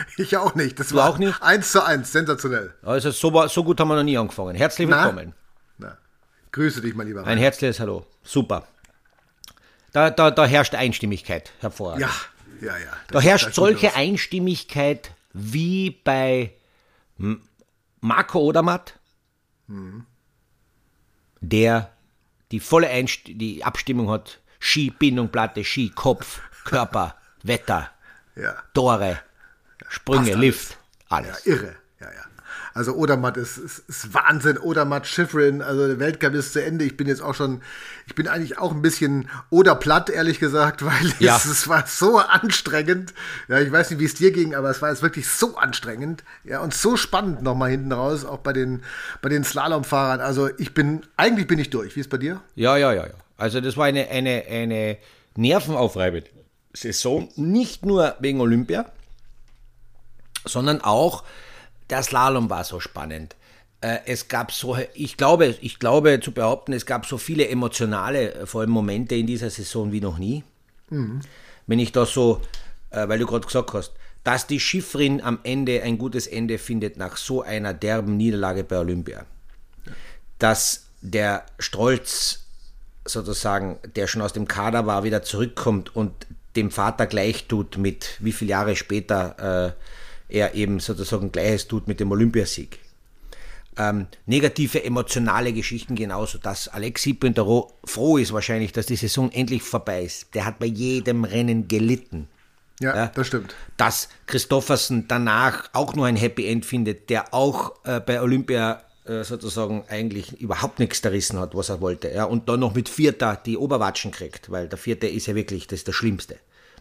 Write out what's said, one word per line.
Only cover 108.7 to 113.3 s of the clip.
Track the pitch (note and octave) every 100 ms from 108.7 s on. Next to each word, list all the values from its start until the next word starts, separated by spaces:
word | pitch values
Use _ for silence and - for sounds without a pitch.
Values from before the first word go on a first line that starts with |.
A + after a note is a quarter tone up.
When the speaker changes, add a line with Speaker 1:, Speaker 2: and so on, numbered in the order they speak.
| A2+ - _
Speaker 2:
äh, | - A2+
sozusagen | G#2 A#2 A2 A2 G#2+ G#2+ -
eigentlich | G#2+ A2+ G2+ - -
überhaupt | A2 - C#3 -
nichts | A#2+ -
gerissen | A2 G2 - G2
hat, | F2+
was | E2+ F2+
er | F#2
wollte. | F2+ F2+ E2
Ja? | F#2+
Und | G#2+ A#2 A2+
dann | A#2+
noch | B2
mit | G#2+ A2+
Vierter | - D3+ - A#2